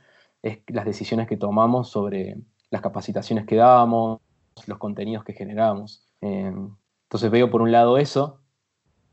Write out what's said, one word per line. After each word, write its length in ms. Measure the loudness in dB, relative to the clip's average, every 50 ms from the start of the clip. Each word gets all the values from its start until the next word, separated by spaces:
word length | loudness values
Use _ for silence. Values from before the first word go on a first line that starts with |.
| _ _ _ _ _ _ _ _
es 180 | -10 -10 -10 -10 _ -10
las 180 | -8 -6 -6
decisiones 420 | -6 -6 -8 -6 -6 -4 -4 -4 -4
que 80 | -6 -6
tomamos 520 | -4 -2 2 2 4 4 2 0 -2 -4
sobre 480 | -4 -4 -4 -4 -4 -6 -8 -8 -10 -14 -16 _ _ _ _ _
las 100 | -8 -6
capacitaciones 640 | -6 -6 -6 -8 -8 -8 -8 -8 -6 -4 -4 -4 -2
que 120 | 0 2 6
damos, 640 | 8 8 8 8 6 4 2 0 0 -2 -4 -6 _ _ _ _ _ _ _ -20 -16 -16
los 100 | -14 -10
contenidos 460 | -10 -10 -8 -8 -8 -8 -8 -8 -10
que 80 | -12 -14
generamos. 720 | -14 -12 -8 -2 0 0 0 0 -2 -6 -14 -18 -20 _ _ _ _
Eh, 300 | -8 -8 -6 -6 -6 -6 -8 -8 -12 -14 -16 -20 _ _ _ _ _
entonces 260 | -8 -6 -2 0 2
veo 220 | 2 4 4 4
por 100 | 2 2
un 100 | 2 4 6
lado 240 | 6 6 6 6 4
eso, 420 | 2 2 0 -2 -2 -2 -4 _ _ _ _ _ _ _ _ _ _ _ _ _ _ _